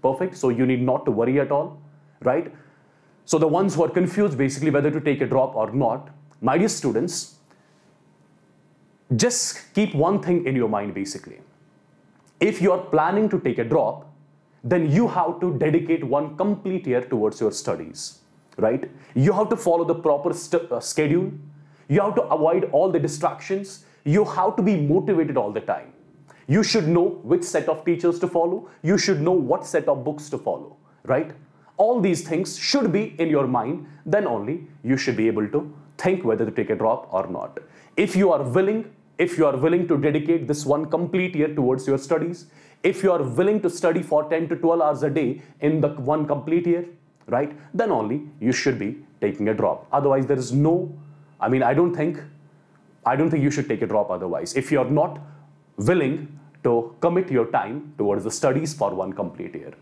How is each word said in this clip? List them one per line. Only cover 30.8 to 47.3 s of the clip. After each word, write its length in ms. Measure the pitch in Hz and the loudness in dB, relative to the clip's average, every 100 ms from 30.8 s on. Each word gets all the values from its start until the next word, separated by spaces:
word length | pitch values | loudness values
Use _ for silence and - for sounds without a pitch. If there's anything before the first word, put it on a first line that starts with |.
| _ _ | _ _
right? 280 | - 135 156 - - _ - - | -2 -2 -2 -12 -20 _ -18 0
All 240 | 214 247 | 2 4
these 280 | 190 156 - | 2 0 -2
things 300 | 165 190 - | -4 -4 -6
should 340 | - 285 214 | -2 0 2
be 220 | 185 175 - | 0 -2 -4
in 80 | 165 | 0
your 180 | 147 135 | 2 2
mind. 400 | 127 113 170 - - | 0 -2 -6 -10 -14
Then 220 | - 202 180 | 0 0 2
only 400 | 113 104 165 - - | -2 -4 -8 -10 -10
you 140 | 117 131 | -2 0
should 200 | - 110 | 0 2
be 120 | 110 | 2
able 200 | 107 104 | 2 0
to 240 | 143 147 - - - | -2 -4 -16 -20 -4
think 280 | 185 185 | -2 0
whether 200 | 120 113 | 0 0
to 60 | 110 | -2
take 200 | 113 107 | -2 -2
a 40 | |
drop 380 | 110 110 117 - | 0 0 0 -2
or 140 | 92 95 | -4 -4
not. 300 | 90 - - - - - - | -8 -10 -14 -18 -20 -8 -2
If 200 | 202 180 | 0 4
you 160 | 196 | 4
are 100 | 151 | 2
willing, 480 | 131 127 190 220 226 - _ - | 2 2 2 0 -6 -18 _ -2
if 200 | 175 156 | -2 2
you 80 | 151 | 2
are 100 | 131 | 4
willing 320 | 156 175 170 | 2 2 2
to 80 | 147 | 2
dedicate 500 | 147 147 151 170 135 | 2 0 0 0 0
this 200 | 147 135 | -4 0
one 240 | 147 156 | 0 0
complete 440 | 165 170 185 180 | -2 0 -2 -2
year 200 | 170 151 | 0 -2
towards 320 | 151 151 127 131 | 0 0 0 0
your 100 | 135 | -2
studies, 500 | - 170 170 175 - - - _ | 0 -2 -2 -8 -16 -20 -20 _
if 200 | 180 190 | -2 2
you 80 | 190 | 2
are 100 | 170 | 2
willing 400 | 131 117 190 214 | 0 0 2 2
to 80 | 175 | 0
study 320 | - 175 170 | 0 0 0
for 260 | 151 151 151 | 2 0 2
ten 180 | 160 160 | -2 -2
to 60 | 170 | 0
twelve 260 | 165 170 | 2 4
hours 200 | 151 135 | 2 2
a 60 | 147 | 0
day 320 | 143 123 - - - | 0 -2 -4 -12 -2
in 200 | 147 156 | 0 2
the 80 | 143 | 0
one 380 | 143 127 156 147 | -2 -2 -2 0
complete 400 | 143 156 170 170 | -4 0 0 2
year, 180 | 170 175 - _ _ | -2 -4 -16 _ _
right, 280 | - | -4